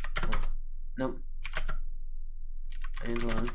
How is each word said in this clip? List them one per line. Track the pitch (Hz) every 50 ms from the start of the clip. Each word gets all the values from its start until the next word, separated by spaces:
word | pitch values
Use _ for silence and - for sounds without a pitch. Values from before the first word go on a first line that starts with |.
| - - - - -
Oh, | - - - - - - - - - - - - - - -
nope. | 262 - - - - - - - - - - - - - - - - - - - - - - - - - - - - - - - - - - - - - - - -
And | - 120 120 117
one. | 117 117 117 117 117 -